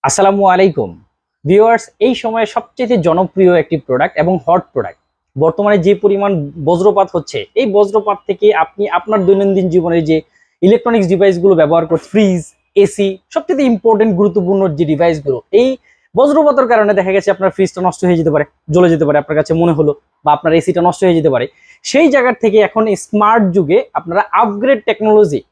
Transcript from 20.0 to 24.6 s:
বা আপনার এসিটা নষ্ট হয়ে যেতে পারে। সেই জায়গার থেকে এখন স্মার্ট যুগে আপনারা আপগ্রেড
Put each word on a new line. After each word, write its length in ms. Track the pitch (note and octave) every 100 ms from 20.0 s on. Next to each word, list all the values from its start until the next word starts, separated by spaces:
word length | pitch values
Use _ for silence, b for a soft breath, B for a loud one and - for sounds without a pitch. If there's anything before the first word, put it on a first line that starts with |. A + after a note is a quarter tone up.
| _ _
বা 80 | D3+
আপনার 200 | D3 D#3+
এসিটা 280 | E3 F3 F3
নষ্ট 220 | F3 E3+
হয়ে 120 | F#3+
যেতে 140 | E3 D3+
পারে। 180 | B2+ A#2+ b b b
সেই 260 | - C4+ D#4+
জায়গার 240 | C4+ B3 -
থেকে 160 | A3+ G#3+
এখন 380 | F#3+ A3 A3
স্মার্ট 480 | G3 - G#3 G#3 A#3 G3
যুগে 320 | F3+ D3 G3+ -
আপনারা 280 | - E3+ F3+ -
আপগ্রেড 480 | F#3 A3+ G3+